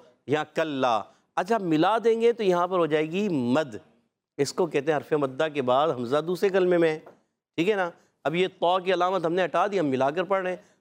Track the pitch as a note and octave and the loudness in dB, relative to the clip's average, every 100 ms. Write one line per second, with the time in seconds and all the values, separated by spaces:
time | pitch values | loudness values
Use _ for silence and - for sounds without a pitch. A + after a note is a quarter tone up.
0 | - _ - D3 D3+ - D#3+ C#3 C3 A2 | -10 _ -4 -2 -2 -4 -2 0 2 0
1 | F#2+ _ _ - F#3 A3+ F#3 D3+ F3+ A3+ | -2 _ _ -6 -2 -2 0 2 2 2
2 | A3 A3+ A#3 A#3 G3+ F3 F3+ F#3 E3 D3+ | 2 2 2 2 2 2 2 0 0 0
3 | D#3 F3 G#3 D#3 A#2+ C3+ D3+ G#2 - _ | -2 -2 -2 0 0 0 -2 -8 -18 _
4 | _ _ _ - C#3 - F3 D3 C#3 D3 | _ _ _ -6 -4 -2 -2 -2 0 -2
5 | - D3+ C#3 C3 D#3+ C#3+ B2+ B2+ D#3+ B2+ | 0 -2 -2 -2 -4 -2 0 2 2 -2
6 | A#2 C#3+ D#3+ F3+ G3+ F#3+ F3+ F3 E3 D#3 | -2 -2 -2 -2 0 2 2 4 2 0
7 | - - _ _ _ - F3 G#3 F3 - | -10 -20 _ _ _ -4 -2 0 -2 -6
8 | _ _ C#3+ E3 F#3 F3+ E3+ F#3 F3+ F3+ | _ _ -4 -2 -2 0 0 0 0 0
9 | F3+ F#3+ E3 F3 F3 E3+ G3+ G3 D3+ C3 | 0 0 -2 0 0 0 0 0 -2 0
10 | C3 D#3 F#3 G3 F#3 F3+ _ _ | 0 -2 -2 -2 -4 -8 _ _